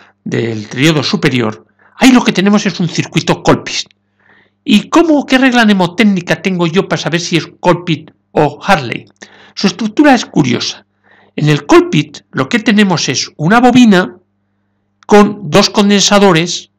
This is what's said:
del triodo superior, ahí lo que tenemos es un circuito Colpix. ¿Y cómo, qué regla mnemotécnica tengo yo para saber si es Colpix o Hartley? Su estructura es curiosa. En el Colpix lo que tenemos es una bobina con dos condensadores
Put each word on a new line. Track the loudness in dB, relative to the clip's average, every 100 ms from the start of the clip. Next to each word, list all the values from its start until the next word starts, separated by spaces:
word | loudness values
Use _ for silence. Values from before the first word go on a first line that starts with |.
| _ _
del | -8 -6 -4 -6 -10
triodo | -2 0 0
superior, | -2 -2 -2 -2 -4 -6 _ _ _ 0
ahí | 4
lo | 4
que | 2
tenemos | -2 0 0 -2
es | -4
un | -6
circuito | -4 -6 -6 -4 -2
Colpix. | 0 -2 -2 -10 -12 _ _ _ _ _ _ _ 0
¿Y | 0 2
cómo, | 0 2 0 0
qué | 0
regla | 2 2
mnemotécnica | 2 2 0 0 0 0 -2 -4
tengo | -4 -2 -2
yo | -2 -2
para | -4
saber | -4 -6
si | -4 -4
es | -6 -10
Colpix | -8 -8 -8 -8 -10 _ _
o | -2 -2 -4
Hartley? | -2 -2 -2 -12 -14 _ -20 -20 -20
Su | -6 -6
estructura | -4 -6 0 2
es | 2 0
curiosa. | -2 -2 -2 -6 -12 _ _ _ _ _ -4
En | 0
el | 0 4
Colpix | 2 4 -2 -4 -10 _
lo | -6 -4
que | -4
tenemos | -2 0 2 0 -4
es | -6 -8 -6
una | 0 2
bobina | 4 4 4 4 0 -8 _ _ _ _ _ _ _ _ 2
con | 4 4 0 -2
dos | 0 0
condensadores | 0 2 2 2 4 4 2 -2 -8 -14